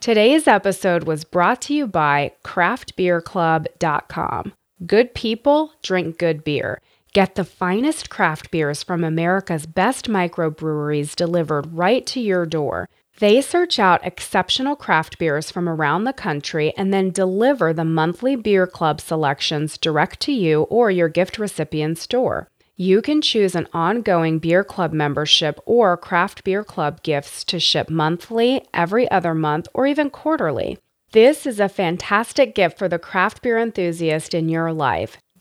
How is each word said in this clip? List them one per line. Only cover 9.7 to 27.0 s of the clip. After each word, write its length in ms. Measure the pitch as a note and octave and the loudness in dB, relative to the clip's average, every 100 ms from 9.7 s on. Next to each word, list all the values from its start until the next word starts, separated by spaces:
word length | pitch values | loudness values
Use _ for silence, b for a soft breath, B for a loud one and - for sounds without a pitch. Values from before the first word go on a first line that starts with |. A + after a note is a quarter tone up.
| F3 G3+ C4 - | -2 0 -2 -2
microbreweries 1040 | G3+ F3 F3 D#3+ D#3 D#3 D3+ D3 D3+ D3 | -2 -2 -2 -4 -2 -4 -4 -2 -2 -4
delivered 600 | - F3 F3 D#3 D3+ D3+ | -4 -2 0 0 -2 -4
right 320 | E3 F3+ B3+ - | -2 0 0 -2
to 140 | C4 | -4
your 260 | G#3+ F#3 E3+ | -2 0 0
door. 420 | D#3+ C#3+ F2 F2+ _ _ - | -2 -4 -4 -8 _ _ 0
They 240 | G#3 A#3 | 4 4
search 360 | C4+ F4 F4 - | 4 0 0 2
out 280 | F#3+ E3+ F3+ | 4 4 0
exceptional 680 | - - G3+ F3+ - C4+ | -10 -4 -2 0 -2 -2
craft 440 | C#4+ - D#3+ D#3+ - | -4 0 0 -2 -4
beers 320 | E3 C#3+ D3+ | -2 -2 -4
from 180 | F#3 F3 | -4 -4
around 360 | D#3+ D3 E3 | 0 0 0
the 100 | A#3 | -2
country 580 | C#4 G#3 D3 - D#3+ D3+ - | -4 -6 -6 -4 -2 -2 -2
and 160 | F#3+ | 0
then 160 | G3 F#3+ | 0 0
deliver 640 | F3+ F#3 F#3+ B3 C4+ E3 | 0 -2 2 2 2 0
the 100 | E3 | 0
monthly 520 | D#3+ D#3+ D#3+ E3+ B3+ C4+ | 0 0 0 0 -2 -2
beer 300 | G#3+ G3 F#3 | 2 2 2
club 360 | - D#3+ D3 | 0 -2 -2
selections 760 | - D#3+ D3 D3 - D3+ D3+ - | -4 -2 -2 -2 -4 -4 -4 -4
direct 440 | E3+ D3+ F3+ - | -2 0 -2 -4
to 120 | - | -4
you 300 | C4+ E3+ D3+ | 0 2 2
or 280 | - A3+ A#3 | 2 2 2
your 200 | F3+ E3 | 2 0
gift 280 | E3 F#3 - | 0 -2 -2
recipient's 680 | G#3 - D3+ D#3 D3+ E3 - | -8 -6 -6 -4 -4 -4 -4
door. 420 | A#3+ A3 - - _ _ - | -2 0 -2 -8 _ _ -4
You 260 | F#3 F#3+ | 2 2
can 180 | A3+ D4+ | 2 0
choose 340 | - A3+ F#3+ | 0 2 2
an 140 | F3+ - | 0 -4
ongoing 640 | E3+ E3 A#3 A3 F3 D#3+ D#3+ | -2 0 0 2 2 2 0
beer 260 | E3 F3 | 2 2
club 300 | G3 - E3 | 0 -2 -2
membership 640 | D#3 D3 C#3+ D3+ - D#3 D3 - | 0 -2 0 2 2 0 -4 0
or 320 | A#3 G#3 F3 | 4 4 2
craft 460 | - F3 F#3+ - | 0 0 0 -2
beer 200 | - F#3+ | -4 -4
club 380 | G#3+ - D3 E3 | -4 -4 -4 -4